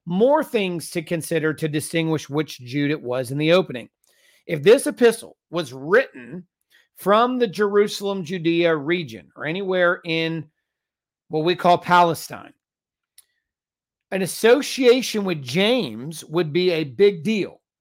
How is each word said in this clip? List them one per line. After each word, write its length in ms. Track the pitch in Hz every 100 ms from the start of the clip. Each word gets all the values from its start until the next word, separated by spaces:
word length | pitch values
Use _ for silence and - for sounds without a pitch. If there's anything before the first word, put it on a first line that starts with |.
| -
more 380 | 180 247 302
things 480 | - 226 185 175 -
to 100 | 175
consider 540 | 156 170 - 165 156 147
to 120 | 156
distinguish 640 | 147 - 165 160 151 -
which 300 | 147 151 -
Jude 320 | 123 143 143
it 100 | 151
was 300 | 120 123 123
in 80 | 139
the 120 | 156
opening. 380 | 180 156 123 95 _ _ _ _ _ -
If 160 | 160
this 240 | 160 262 294
epistle 520 | - 233 226 78 _ _
was 240 | 165 135
written 720 | 131 143 220 - 131 120 175 - _ _ _ _ _
from 440 | 180 214 247 254
the 80 | 233
Jerusalem, 760 | 165 208 202 208 - 202 196 156
Judea 500 | 185 165 170 170 156
region, 560 | 139 180 143 107 69 -
or 100 | 143
anywhere 560 | 180 190 185 175 180
in 420 | 170 165 165 165 151 _ _ _ _ _ _ _ _
what 160 | 156 165
we 100 | 175
call 220 | 180 170
Palestine, 760 | - 175 175 - - 120 - _ _ _ _ _ _ _ _ _ _ _ _ _ _ _ _
an 100 | 190
association 1040 | 180 - 220 277 - - 247 262 208 214
with 180 | 196 160
James 840 | 127 156 208 254 147 107 139 156 -
would 260 | 160 165
be 200 | 156 180
a 120 | 160
big 400 | 147 117 202 175
deal, 380 | 156 214 131 - _ _